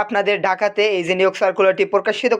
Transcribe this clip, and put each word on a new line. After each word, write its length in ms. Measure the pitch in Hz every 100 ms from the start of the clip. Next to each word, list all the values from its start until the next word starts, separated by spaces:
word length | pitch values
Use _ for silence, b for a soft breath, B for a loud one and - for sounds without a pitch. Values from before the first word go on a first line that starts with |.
আপনাদের 320 | 208 208 196 202 190
ঢাকাতে। 340 | 185 208 202 214 190
এই 80 | 170
যে 60 | 185
নিয়োগ 140 | 190 190
সার্কুলারটি 420 | 196 185 190 - 196
প্রকাশিত 380 | 202 185 214 247 226